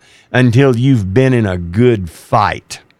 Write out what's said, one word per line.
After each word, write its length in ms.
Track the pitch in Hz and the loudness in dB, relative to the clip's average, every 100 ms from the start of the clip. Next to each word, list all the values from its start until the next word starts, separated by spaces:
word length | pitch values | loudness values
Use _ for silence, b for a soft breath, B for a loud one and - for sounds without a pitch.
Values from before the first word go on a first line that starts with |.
| b b b | b b b
until 440 | 120 127 113 139 117 | 0 2 2 2 2
you've 380 | 135 127 92 | 0 0 0
been 200 | 107 131 | 0 0
in 120 | 120 101 | 0 -2
a 140 | 90 | -4
good 500 | 85 95 123 110 85 | -6 0 0 0 -4
fight," 720 | - - 120 98 78 - - _ | -14 -4 -2 -2 -4 -14 -20 _